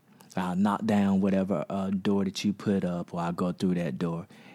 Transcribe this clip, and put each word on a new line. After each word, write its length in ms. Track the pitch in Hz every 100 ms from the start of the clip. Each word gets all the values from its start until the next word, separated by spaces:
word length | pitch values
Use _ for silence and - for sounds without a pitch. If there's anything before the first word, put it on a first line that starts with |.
| _ - - -
I'll 180 | 90 90
knock 280 | 104 101 110
down 340 | 101 98 98
whatever, 440 | 98 95 95 85 -
uh, 220 | 98 95
door 340 | 98 101 98
that 200 | 95 -
you 80 | 104
put 320 | 95 - 98
up, 280 | 90 87 85
or 80 | 87
I'll 120 | 85
go 180 | 87 92
through 240 | 82 95
that 240 | 87 85 -
door, 300 | 85 82 95 - -